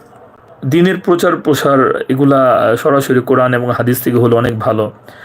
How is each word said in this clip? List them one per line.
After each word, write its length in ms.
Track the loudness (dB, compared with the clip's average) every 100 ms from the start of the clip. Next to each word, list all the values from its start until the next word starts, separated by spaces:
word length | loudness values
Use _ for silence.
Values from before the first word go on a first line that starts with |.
| -8 -20 -20 -20 -20 -10 -2
দিনের 300 | 2 2 0
প্রচার 400 | -2 0 0 -2
প্রসার 680 | -2 0 2 2 2 -2 -4
এগুলা 680 | 0 2 2 2 2 0 0
সরাসরি 420 | 0 0 0 -2
কোরআন 340 | 0 0 0
এবং 160 | 0 -2
হাদিস 320 | -2 -2 -2
থেকে 140 | -2 0
হলে 200 | 2 2
অনেক 220 | 0 -2
ভালো। 340 | -2 -2 -4 -8 -20 -20